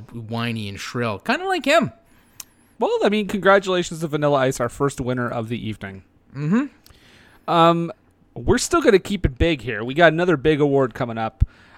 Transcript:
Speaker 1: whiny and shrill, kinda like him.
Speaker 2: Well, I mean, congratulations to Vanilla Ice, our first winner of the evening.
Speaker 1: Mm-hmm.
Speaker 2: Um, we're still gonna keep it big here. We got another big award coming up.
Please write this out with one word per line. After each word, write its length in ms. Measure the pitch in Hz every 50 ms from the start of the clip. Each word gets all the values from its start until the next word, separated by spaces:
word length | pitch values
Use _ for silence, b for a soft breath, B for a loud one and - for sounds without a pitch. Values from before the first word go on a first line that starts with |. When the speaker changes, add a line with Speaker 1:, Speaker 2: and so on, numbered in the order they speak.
| 107 -
Speaker 1:
whiny 560 | - 120 110 104 117 113 117 120 113 113 104
and 100 | 101 98 95
shrill, 380 | - - - 123 120 113 101 95
kinda 280 | - - 254 330 370
like 180 | 381 370 339 -
him. 260 | 269 302 339 233 139 - _ B B B B B B B B B B B B B B B
Speaker 2:
Well, 140 | - 233 403 480 453 381
I 60 | 196
mean, 180 | 208 214 208
congratulations 760 | 185 - 196 170 196 196 196 196 185 185 180 170 - 175 160
to 60 | 170
Vanilla 320 | 151 147 151 151 147 143 135
Ice, 200 | 131 131 135 -
our 100 | 123 117
first 300 | - - 139 139 - -
winner 300 | 127 120 127 127 120 120
of 180 | 135 123 113
the 180 | 113 120 110 95
evening. 360 | 110 104 - 104 98 95 95 - _ _ _ _ _ -
Speaker 1:
Mm-hmm. 300 | 135 147 151 196 240 294 269 b b b b b b b b b b b b b b _ -
Speaker 2:
Um, 420 | 165 170 165 170 170 170 170 165 - _ _ _ _ _ _ _ -
we're 240 | - 120 151 208
still 240 | - - - 349 339
gonna 180 | 269 311 202 185
keep 260 | - - 202 180 -
it 120 | 151 127
big 240 | - 160 170 165 131
here. 200 | 107 127 110 104 113
We 100 | 127 135
got 180 | 160 175 160
another 240 | 156 165 180 185 165
big 220 | 135 117 156 156 139
award 340 | 147 143 139 135 135 120 -
coming 240 | - 135 120 113
up. 280 | 113 113 113 - - - b b b b b b